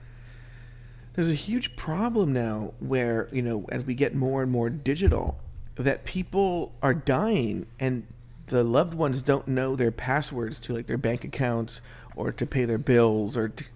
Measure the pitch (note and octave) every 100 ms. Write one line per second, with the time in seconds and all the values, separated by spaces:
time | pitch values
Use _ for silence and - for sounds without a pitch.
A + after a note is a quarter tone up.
0 | - - - - - - - - - -
1 | - - E3 D3+ - A#3+ - - - D#3+
2 | A#3 A3+ E3+ C3 A#2 G#2+ G#2 - C3+ C3
3 | A#2+ A2+ - B2+ A#2+ A2+ F#2 A#2+ C3 B2+
4 | C#3 C#3 C3 C3+ C3 B2 A#2 D#3 C3+ D3
5 | F#3 - - - - - - - B2+ -
6 | - F#3 F3+ G3 G3 F3 D3+ - C#3 D3
7 | D3 C3 G#3+ G3 A#2 G2 - - C3 B2+
8 | - - - - - B2+ A#2 B2 F3 D#3+
9 | D3+ C3 C3 C#3 - B2+ C3 C3+ A#2+ B2
10 | B2+ C#3 C#3+ C3 A2+ - - A#2 B2 B2
11 | A#2 A#2+ - - B2+ A#2 A#2 - - -
12 | - - B2 A#2 C3 C3+ A#2+ A2+ - A#2+
13 | A2+ A2 G#2+ A#2+ A2 - -